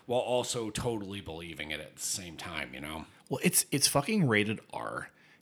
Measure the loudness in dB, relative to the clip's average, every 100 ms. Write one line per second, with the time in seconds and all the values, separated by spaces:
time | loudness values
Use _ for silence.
0 | 0 0 4 2 2 -2 -2 -2 -2 -2
1 | -4 -8 -8 -8 -8 -8 -6 -6 -8 -8
2 | -4 -4 -6 -10 -8 -6 -6 -8 -8 -8
3 | -10 -16 _ 2 4 4 2 2 4 4
4 | 4 4 6 6 4 0 -6 -8 -6 -6
5 | -10 _ -20 -20